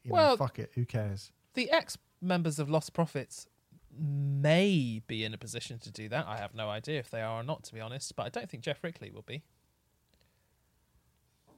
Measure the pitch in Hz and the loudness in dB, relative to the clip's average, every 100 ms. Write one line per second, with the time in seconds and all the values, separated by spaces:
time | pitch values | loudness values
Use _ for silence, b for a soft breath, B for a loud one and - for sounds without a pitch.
0 | 123 349 302 247 131 - - - 120 117 | 0 6 6 6 2 -2 -6 -2 0 0
1 | 104 98 - _ _ - 247 320 - - | -2 -4 -10 _ _ -2 2 2 2 -12
2 | _ - 180 180 165 147 143 156 - - | _ -6 0 2 2 0 2 2 2 0
3 | 165 143 - - - _ _ - - 123 | 0 0 -8 -12 -18 _ _ -20 -18 -6
4 | 151 143 143 139 147 165 202 175 123 110 | -2 0 0 4 6 8 8 6 4 -2
5 | - 113 110 110 113 117 - 117 - 107 | -4 -2 -2 -4 -8 -8 -8 -10 -12 -10
6 | 107 127 123 110 101 113 107 107 143 151 | -4 -4 -2 -4 -6 -4 -4 -4 -4 -4
7 | 117 113 110 113 120 156 - 113 110 131 | -4 -4 -4 -4 -4 -6 -8 -12 -10 -10
8 | - - 123 240 214 120 - - 170 - | -10 -6 -6 -6 -8 -8 -6 -4 -6 -10
9 | 101 98 - 135 - _ _ _ _ _ | -14 -14 -12 -12 -12 _ _ _ _ _
10 | _ _ _ _ _ _ _ _ _ _ | _ _ _ _ _ _ _ _ _ _
11 | _ _ _ _ _ | _ _ _ _ _